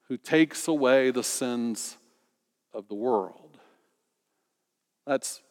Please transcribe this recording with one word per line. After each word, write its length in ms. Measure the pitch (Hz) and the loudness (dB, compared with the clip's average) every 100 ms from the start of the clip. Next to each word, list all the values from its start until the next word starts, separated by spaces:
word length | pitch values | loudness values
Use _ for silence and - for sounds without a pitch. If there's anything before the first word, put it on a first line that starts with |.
| - | -10
who 80 | 127 | -10
takes 500 | - 160 160 - - | 0 2 2 0 -2
away 420 | 156 127 131 131 | 2 4 6 4
the 140 | 123 | 0
sins 720 | 113 - 127 120 117 104 - - _ _ _ _ _ _ _ | -2 -4 -4 -2 -4 -4 -10 -14 _ _ _ _ _ _ _
of 160 | 110 101 | -14 -10
the 60 | 104 | -6
world." 640 | 120 113 90 - - - _ _ _ _ _ _ _ _ _ _ _ _ _ _ - | 0 0 0 -8 -20 -20 _ _ _ _ _ _ _ _ _ _ _ _ _ _ -4
That's, 340 | 135 - - _ | -2 -4 -12 _